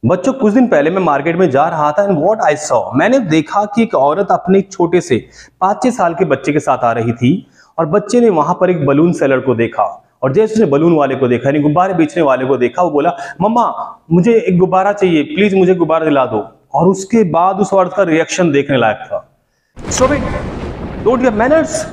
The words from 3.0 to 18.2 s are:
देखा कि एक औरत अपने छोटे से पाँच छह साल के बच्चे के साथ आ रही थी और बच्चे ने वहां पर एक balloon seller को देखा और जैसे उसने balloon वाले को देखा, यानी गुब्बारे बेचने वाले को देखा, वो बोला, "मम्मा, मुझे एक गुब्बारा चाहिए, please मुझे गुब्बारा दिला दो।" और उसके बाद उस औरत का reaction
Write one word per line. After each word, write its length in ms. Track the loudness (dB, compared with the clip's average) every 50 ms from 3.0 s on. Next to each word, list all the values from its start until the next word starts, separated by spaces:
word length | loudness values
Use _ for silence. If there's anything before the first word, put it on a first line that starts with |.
| 2 2 2 0
देखा 460 | 0 0 0 0 0 0 -2 -4 -4
कि 180 | -2 0 -2 -2
एक 120 | 0 0
औरत 320 | 0 2 2 0 0 0 0
अपने 300 | -2 -2 0 2 2 2
छोटे 400 | 2 0 -2 -2 -2 0 0 -2
से 260 | 0 0 -2 -2 -2 -6 -20 -20 -20 -20 _ _
पाँच 220 | -2 -2 -2 0 -2
छह 60 | -2
साल 240 | -2 0 -2 -2 0
के 120 | -2 0
बच्चे 280 | 0 0 -2 -2 -2 -2
के 60 | -2
साथ 180 | 0 0 -2 0
आ 140 | 0 -2
रही 220 | 0 0 -2 -2 -2
थी 340 | 0 0 0 0 0 -4 _ _ _ -20 _ _ -4
और 60 | -4
बच्चे 340 | 0 0 -2 -2 0 0 2
ने 100 | 2 4
वहां 260 | 2 2 0 0 0
पर 140 | 0 0 0
एक 160 | 0 0 0
balloon 280 | 0 2 4 4 2 2
seller 260 | 0 0 0 0 0
को 160 | 0 0 0
देखा 460 | 0 0 -4 -2 -4 -4 -4 -4 -12 _ _ _ _ -4
और 100 | -2 2
जैसे 200 | 2 0 0 2
उसने 120 | 0 2
balloon 300 | 2 2 2 4 4 4
वाले 200 | 2 2 0 0
को 120 | 0 0 0
देखा, 220 | 0 0 0 0
यानी 100 | 0 2
गुब्बारे 340 | 0 2 2 2 0 0 2
बेचने 300 | 0 0 0 0 0 2
वाले 220 | 2 2 0 0
को 120 | 0 0 0
देखा, 260 | 0 -2 0 0 -2
वो 80 | 0
बोला, 220 | 0 0 0 0 -2 -4 -10 -14 -8 -2
"मम्मा, 580 | -2 0 2 2 0 0 -2 -6 -10 -14 -14 -20 _ _
मुझे 220 | 2 2 4 4 2
एक 260 | 2 2 2 0 2
गुब्बारा 340 | 0 2 0 0 0 0 0
चाहिए, 300 | 0 0 0 2 0 0
please 320 | -2 0 0 0 2 4
मुझे 200 | 2 4 4 4
गुब्बारा 300 | 2 2 0 0 0 0
दिला 200 | 2 2 2 0
दो।" 340 | 0 -2 -6 -6 -6 -14 _ _ _ -4
और 140 | 0 2 2
उसके 360 | 0 0 -4 -2 0 0 2
बाद 360 | 2 0 0 0 0 0 0
उस 140 | -2 0 2
औरत 180 | 0 0 0 0 -2
का 60 | 0
reaction 480 | 0 2 0